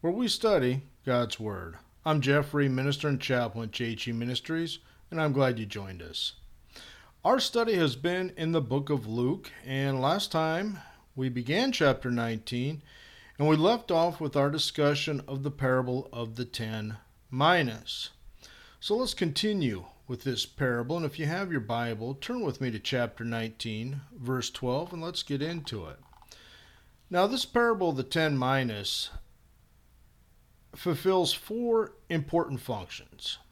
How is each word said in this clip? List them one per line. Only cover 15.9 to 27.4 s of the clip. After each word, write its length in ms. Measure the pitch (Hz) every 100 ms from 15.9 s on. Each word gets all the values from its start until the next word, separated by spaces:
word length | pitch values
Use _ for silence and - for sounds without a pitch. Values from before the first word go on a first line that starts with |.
| 127 -
of 220 | 117 113
the 100 | 113
ten 520 | 120 - 110 110 107 107 - _ _
minas. 800 | 131 151 175 135 110 - - - - - - - - - -
So 160 | - 208
let's 180 | 254
continue 680 | - 175 143 214 208 139 98 87 - -
with 160 | 123
this 200 | 135 117
parable, 520 | - - 131 120 120 170
and 100 | 156
if 140 | 147
you 60 | 156
have 260 | 170 196
your 80 | 156
Bible, 540 | 107 117 120 110 113
turn 260 | 139 - 247
with 200 | 190 127
me 120 | 131
to 80 | 110
chapter 420 | - 127 120 -
nineteen, 760 | 117 117 113 110 117 107 120 139 139 233
verse 320 | 120 127 117
twelve, 420 | - 127 127 175
and 80 | 175
let's 220 | 165 175
get 180 | - 143
into 460 | 151 170 143 107 80
it. 140 | 67 - - - - - - - - _ _ _
Now, 160 | 180 196
this 180 | 254